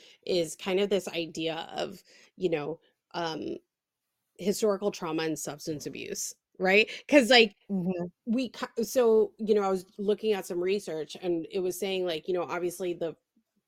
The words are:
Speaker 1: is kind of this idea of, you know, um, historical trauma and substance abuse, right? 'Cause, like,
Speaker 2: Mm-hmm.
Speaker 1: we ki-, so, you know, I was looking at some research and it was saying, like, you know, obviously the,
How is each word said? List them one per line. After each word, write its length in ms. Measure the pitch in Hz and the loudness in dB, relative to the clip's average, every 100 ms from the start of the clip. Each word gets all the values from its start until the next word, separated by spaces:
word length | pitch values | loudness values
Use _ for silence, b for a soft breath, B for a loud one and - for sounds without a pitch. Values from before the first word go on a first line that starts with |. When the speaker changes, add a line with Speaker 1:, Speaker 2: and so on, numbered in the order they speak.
| b b - | b b -4
Speaker 1:
is 300 | 185 160 - | -2 -2 -6
kind 240 | 196 185 | -2 0
of 100 | 202 | 2
this 180 | 196 185 | 0 -2
idea 640 | 170 160 160 160 160 - - | -6 -8 -6 -6 -6 -8 -6
of, 260 | 165 - - b b - | -8 -8 -20 b b -6
you 140 | 180 | -2
know, 300 | 160 147 160 _ _ _ | -2 -4 -10 _ _ _
um, 440 | 170 165 156 - - - _ _ _ _ _ _ - | -6 -6 -6 -8 -10 -14 _ _ _ _ _ _ -6
historical 540 | 185 185 214 196 202 | -2 0 0 0 -2
trauma 320 | - 170 160 | -4 -4 -2
and 140 | 160 147 | -2 -4
substance 460 | - 147 - 147 147 | -6 -10 -8 -8 -8
abuse, 480 | 117 113 - - - _ - | -10 -10 -8 -10 -12 _ -4
right? 300 | 185 196 220 B - | 4 4 4 B 6
'Cause, 220 | 285 220 | 6 10
like, 260 | 247 226 - - | 8 8 2 -6
Speaker 2:
Mm-hmm. 380 | 190 180 175 180 - - | -4 -2 -4 -6 -8 -4
Speaker 1:
we 240 | 233 247 | -2 -2
ki-, 340 | - - - | -6 -8 -4
so, 500 | 220 262 233 220 214 - | -2 2 6 6 4 -2
you 160 | 214 208 | 2 2
know, 80 | |
I 60 | 196 | 4
was 160 | 190 180 - | 0 -4 -4
looking 360 | 196 202 214 | -2 0 0
at 120 | 196 - | -2 -2
some 140 | 175 | -4
research 560 | 180 202 190 156 151 - | 0 -2 -4 -8 -8 -6
and 260 | 185 170 160 | -2 -2 -2
it 80 | 190 | -4
was 200 | 185 175 | -2 -2
saying, 260 | 196 185 180 | -4 -2 -2
like, 220 | 156 - | -4 -2
you 60 | |
know, 100 | 180 | -4
obviously 500 | 143 170 175 170 180 | -2 -4 -4 -4 -6
the, 220 | 170 165 151 _ _ _ _ | -4 -6 -8 _ _ _ _